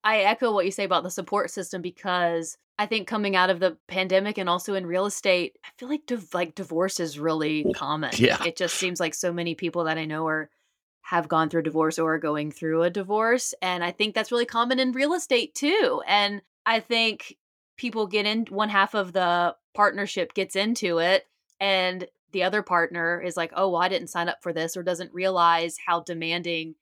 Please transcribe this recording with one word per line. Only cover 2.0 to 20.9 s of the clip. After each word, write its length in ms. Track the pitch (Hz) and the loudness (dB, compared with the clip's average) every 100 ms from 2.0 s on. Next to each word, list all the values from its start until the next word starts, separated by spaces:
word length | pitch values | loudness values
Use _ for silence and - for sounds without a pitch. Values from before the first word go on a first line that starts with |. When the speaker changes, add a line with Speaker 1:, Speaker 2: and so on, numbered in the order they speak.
| 196 180 170 170 165 - _ - | -4 0 2 0 -4 -14 _ -6
Speaker 1:
I 60 | |
think 220 | 208 220 185 | -2 -2 -2
coming 280 | 220 202 | -2 2
out 140 | 190 185 | 4 4
of 100 | 175 | 4
the 180 | 185 160 - | 0 -2 -6
pandemic 500 | 185 185 190 202 208 | -4 2 2 2 -4
and 100 | 180 | -2
also 260 | 180 - | -2 -2
in 100 | 196 | -4
real 200 | 175 180 | -2 -2
estate, 520 | 202 - 202 180 175 _ | -2 -2 2 2 0 _
I 40 | - _ | -20 _
feel 120 | 247 | -8
like 160 | 294 | -8
div-, 280 | - 240 170 | -4 -8 -4
like, 220 | 175 175 | -4 -4
divorce 440 | - 170 165 190 - | -6 -4 -2 -2 -2
is 200 | 165 147 | -6 -2
really 460 | 160 156 151 151 | -2 0 0 0
Speaker 2:
Oh, 60 | 143 | -2
Speaker 1:
common. 400 | 123 139 151 139 113 | -2 -4 -4 -2 4
Speaker 2:
yeah. 200 | 120 - | 4 4
Speaker 1:
It 100 | 170 | -2
just 220 | - 175 - | -2 -4 -2
seems 220 | 185 175 | -4 -2
like 140 | 165 | -4
so 200 | - 180 | -2 -4
many 200 | 170 170 | -4 -6
people 280 | 160 170 175 | -4 -4 -2
that 120 | 160 160 | -2 -2
I 80 | |
know 200 | 156 156 160 | -4 -4 -2
are, 220 | 156 151 _ _ _ _ _ | -2 -4 _ _ _ _ _
have 260 | - 175 165 | -2 -2 2
gone 220 | 160 160 | 2 2
through 120 | 165 | 0
a 20 | |
divorce 340 | 156 156 156 151 | 0 2 0 2
or 160 | 160 | 0
are 60 | 156 | 0
going 320 | 156 151 151 | 0 -2 -4
through 320 | - 160 160 | -6 -2 2
a 60 | 175 | 2
divorce. 640 | 190 185 214 226 247 - - | 0 -2 0 2 2 0 -4
And 200 | 180 180 | -4 -2
I 80 | 175 | -4
think 220 | - 214 | -2 -2
that's 180 | 220 214 | -2 -2
really 140 | 240 | -2
common 320 | 233 233 240 262 | 0 0 0 2
in 140 | 262 | 0
real 220 | 254 294 | 0 0
estate 420 | 349 - 247 - | 0 2 0 0
too. 460 | - 285 415 233 - | -2 0 4 2 0
And 360 | - 202 202 202 _ _ | 2 2 2 -4 _ _
I 160 | 220 226 | 0 0
think 560 | 220 233 226 - - - _ _ _ - | 0 0 0 -2 -12 -20 _ _ _ -8
people 300 | 247 214 202 | -6 -4 0
get 180 | 208 | 0
in, 200 | 208 220 226 | 0 -2 -2
one 180 | 196 214 | -4 0
half 260 | 208 196 | 2 2
of 200 | 214 185 | 0 0
the 420 | 180 180 175 175 - _ | 2 2 4 2 -2 _
partnership 600 | - 208 202 202 - 175 | 4 4 4 -4 -2 -2
gets 220 | - 185 | -2 -2
into 440 | 190 214 240 190 | 0 0 0 0